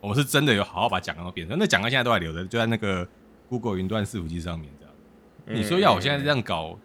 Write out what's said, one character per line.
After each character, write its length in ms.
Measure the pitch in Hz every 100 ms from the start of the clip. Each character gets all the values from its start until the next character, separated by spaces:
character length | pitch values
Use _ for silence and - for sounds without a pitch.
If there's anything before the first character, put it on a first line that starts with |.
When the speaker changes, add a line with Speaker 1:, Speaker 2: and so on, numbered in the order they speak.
Speaker 1:
我 80 | 101
们 80 | 123
是 80 |
真 200 | 139 147
的 80 | 143
有 120 | 104
好 160 | 98 90
好 80 | 110
把 100 | 92
讲 160 | 90
纲 100 | 78
都 60 | 87
变 180 | 90 82
成， 80 | 139
那 40 |
讲 160 | 165 104
纲 80 | 110
现 80 | 131
在 60 |
都 80 | 123
还 80 | 110
留 140 | 82
着， 120 | 80 92
就 120 | 117
在 80 | 113
那 100 | 113
个 300 | 107 92 90 - - - -
Google 300 | 123 113 95
云 80 | 92
端 180 | 110
伺 160 | 98 110
服 60 | 82
器 140 | 85
上 180 | 82 82
面 100 | 76 71
这 40 |
样。 100 | - - - - - - -
Speaker 2:
嗯。 100 | 113
Speaker 1:
你 60 |
说 160 | 104 175
要 140 | 196
我 80 | 98
现 120 | 107
在 60 | 143
这 100 | 139
样 140 | 139
搞 340 | 107 85 80 92